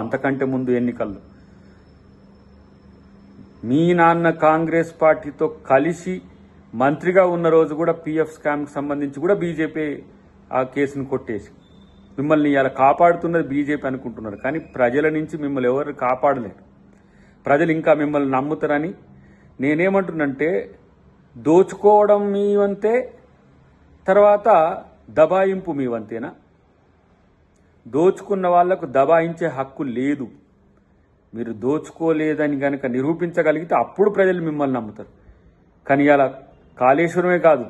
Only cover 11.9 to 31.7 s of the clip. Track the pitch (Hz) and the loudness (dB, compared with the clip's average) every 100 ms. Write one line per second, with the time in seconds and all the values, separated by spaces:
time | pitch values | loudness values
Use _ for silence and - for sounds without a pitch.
11.9 | - - - 147 156 147 139 131 - 135 | -20 -16 -6 0 0 2 2 0 2 2
12.9 | 147 175 170 170 170 139 139 143 147 139 | 4 4 2 0 -2 -2 -4 -4 -4 -4
13.9 | 131 127 110 110 101 131 160 151 131 123 | -8 -10 -12 -12 -8 -6 -6 -8 -2 0
14.9 | 135 156 156 156 160 143 139 123 135 147 | 2 0 -2 -6 -8 -6 -2 -2 -2 -4
15.9 | 131 127 127 147 135 104 - - _ _ | -4 -4 0 0 0 -6 -16 -20 _ _
16.9 | _ _ _ _ _ - 143 165 160 165 | _ _ _ _ _ 0 2 2 0 2
17.9 | 151 147 147 139 131 143 151 151 147 165 | 2 2 0 0 -2 -2 -4 -2 -2 -4
18.9 | 202 - - - - - - 135 151 185 | -10 -20 -20 -20 -20 -20 -6 -2 0 0
19.9 | 196 175 160 143 135 156 196 - - _ | 0 -2 -4 -4 -2 -2 -2 -6 -18 _
20.9 | _ _ _ _ 123 120 170 190 - 202 | _ _ _ _ -6 2 4 2 2 4
21.9 | 208 208 202 202 202 202 202 202 196 208 | 4 4 2 0 -2 0 0 0 -2 -2
22.9 | 247 - - _ _ _ _ _ _ _ | -2 -4 -14 _ _ _ _ _ _ _
23.9 | _ - 196 208 208 226 185 160 196 - | _ 2 6 6 4 4 4 4 -2 -12
24.9 | _ - 113 160 185 196 190 165 143 127 | _ -4 2 4 4 0 -2 -6 -4 -4
25.9 | 117 104 113 113 - _ _ _ _ _ | -4 -8 -10 -12 -14 _ _ _ _ _
26.9 | _ _ _ _ _ _ _ _ _ 117 | _ _ _ _ _ _ _ _ _ -6
27.9 | 131 180 196 - 196 180 175 180 190 156 | 2 2 0 -4 -2 2 4 4 0 -2
28.9 | 127 143 165 165 165 165 135 131 - 143 | 0 4 4 2 -4 -6 -4 -8 -8 -6
29.9 | 117 135 143 117 - _ _ _ _ _ | -4 -4 -4 -8 -16 _ _ _ _ _
30.9 | _ _ _ _ 113 117 107 120 | _ _ _ _ -12 -10 -6 -4